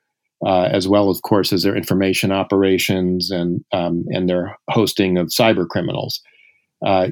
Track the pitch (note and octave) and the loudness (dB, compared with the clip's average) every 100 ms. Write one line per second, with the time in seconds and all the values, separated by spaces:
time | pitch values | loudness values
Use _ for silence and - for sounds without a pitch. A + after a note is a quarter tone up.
0 | _ _ _ _ G2+ F#2 F#2 G2+ F#2 G2+ | _ _ _ _ 0 2 2 0 2 2
1 | G2 F2+ - G#2 F2+ F#2+ G2 G#2 - F#2 | 4 0 0 0 2 0 0 -2 -2 0
2 | F#2+ F#2 G2 F#2+ F#2 G2 G2 F#2 - F#2+ | 0 0 0 -2 0 2 2 2 0 0
3 | F#2 F#2 - F#2 F2 F2+ - F#2+ F2 E2+ | 0 -2 -4 -4 -2 -4 -4 -4 -2 -4
4 | E2+ F#2 F2+ F2+ F2 - - A#2 G2+ - | -4 -4 -2 -2 -4 -10 -2 0 2 2
5 | F#2+ F2+ E2 - A2+ G#2 E2+ F#2+ F2 - | 2 2 0 2 2 2 0 -2 -4 -4
6 | G#2 - - _ _ _ _ _ G#2 F#2 | -6 -10 -14 _ _ _ _ _ 0 2
7 | F#2 | 0